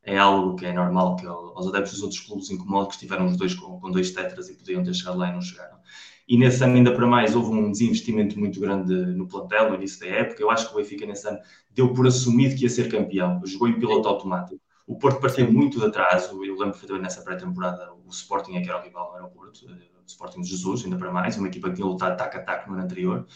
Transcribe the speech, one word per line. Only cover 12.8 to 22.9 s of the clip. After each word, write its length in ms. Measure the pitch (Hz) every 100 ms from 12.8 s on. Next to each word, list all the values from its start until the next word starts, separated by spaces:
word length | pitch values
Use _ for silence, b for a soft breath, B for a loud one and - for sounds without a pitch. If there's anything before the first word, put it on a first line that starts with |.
| 110
campeão. 520 | 110 92 95 90 90 95
Jogou 220 | - 117
em 100 | 113
piloto 300 | 113 107 107
automático. 540 | - 98 90 90 - _ _ -
O 100 | 120
Porto 220 | 135 -
partia 260 | 131 135 113
muito 340 | 120 143 117
de 60 | 107
atrás. 420 | 98 92 90 -
Eu 80 | 95
lembro 320 | 98 95 104
perfeitamente 320 | - 95 95
nessa 180 | 92 -
pré-temporada, 680 | 95 90 92 90 90 90 -
o 160 | - -
Sporting 460 | - - 98 92 90
é 60 |
que 80 | 90
era 100 | 90
o 40 |
rival, 260 | 87 87 87
não 80 | 90
era 80 | 90
o 40 |
Porto. 340 | 90 92 - 90
O 400 | 90 _ _ -
Sporting 280 | - 92 90
de 80 | 90
Jesus, 340 | 92 90 -
ainda 140 | 95 90
para 140 | 90
mais, 260 | 90 90 104
uma 100 | 95
equipa 220 | 90 92
que 60 | 90
tinha 120 | 95
lutado 300 | 90 92 90
taco 200 | - -
a 40 |
taco 280 | - 90 196
no 60 | 190
ano 80 |
anterior. 420 | 180